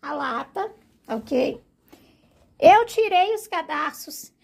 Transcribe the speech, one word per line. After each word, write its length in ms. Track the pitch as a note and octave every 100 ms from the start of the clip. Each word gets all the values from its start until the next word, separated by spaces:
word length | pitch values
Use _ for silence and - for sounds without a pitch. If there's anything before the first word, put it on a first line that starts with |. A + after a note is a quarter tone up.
a 120 | C#4+
lata, 600 | D4 C4+ A#3+ C#4 - G#4+ - _ _ -
ok? 560 | A3 A3 - - - _ _ _ - _ _ _ _ _ _
Eu 260 | D#4 G#4 A#4
tirei 480 | - A4 F4+ F#4+
os 140 | A4 -
cadarços 840 | F4+ D#4+ D4+ D4+ - - - - _